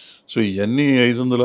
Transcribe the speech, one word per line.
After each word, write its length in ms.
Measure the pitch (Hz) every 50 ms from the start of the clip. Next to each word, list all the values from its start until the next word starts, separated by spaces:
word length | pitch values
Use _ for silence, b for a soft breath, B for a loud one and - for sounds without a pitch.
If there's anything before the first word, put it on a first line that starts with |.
| B B B B B -
So 60 | - 123 110 101
ఇవన్నీ 360 | 95 98 101 107 120 139 147 143 135 127 120 120
ఐదు 100 | 120 117 127
వందల, 180 | 127 123 120 123